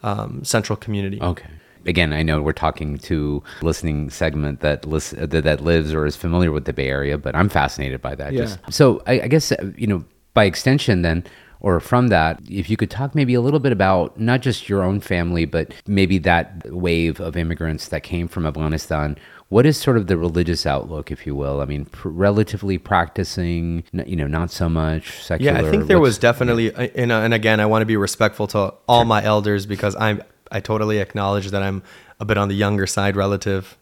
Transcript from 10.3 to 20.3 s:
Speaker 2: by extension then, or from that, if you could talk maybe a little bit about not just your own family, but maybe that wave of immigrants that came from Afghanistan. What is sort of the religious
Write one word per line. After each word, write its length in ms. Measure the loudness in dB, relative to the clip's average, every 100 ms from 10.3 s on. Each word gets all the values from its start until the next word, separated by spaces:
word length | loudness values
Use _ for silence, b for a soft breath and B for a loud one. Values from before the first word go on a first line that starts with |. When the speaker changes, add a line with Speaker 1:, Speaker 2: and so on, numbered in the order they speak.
Speaker 2:
by 100 | 4 4
extension 560 | 4 2 2 2 2
then, 200 | 2 0 -4 B B B
or 180 | 0 0
from 280 | 2 2 4
that, 320 | 4 2 -2 -8
if 200 | -8 -4
you 80 | -2
could 120 | -2
talk 240 | -4 -4 0
maybe 180 | 2
a 80 | 2
little 180 | 2 2
bit 120 | 2
about 480 | 2 4 4 0 -2
not 220 | 0 2
just 280 | 0 -4 -2
your 120 | 0
own 180 | 2 0
family, 440 | -2 -2 0 0 0
but 280 | -2 -4 -10 -2
maybe 300 | 2 4 2
that 520 | 4 2 2 -10 -12
wave 480 | -4 0 2 0 -2
of 160 | -6 -4
immigrants 540 | -4 -2 -4 -4 -6
that 120 | -8
came 240 | -6 -6 -4
from 180 | -4 -4
Afghanistan. 720 | -2 -2 -2 -2 -2 -2 -6 B B B
What 160 | 4 4
is 120 | 4
sort 200 | 2 0
of 80 | 2
the 80 | 0
religious 500 | 2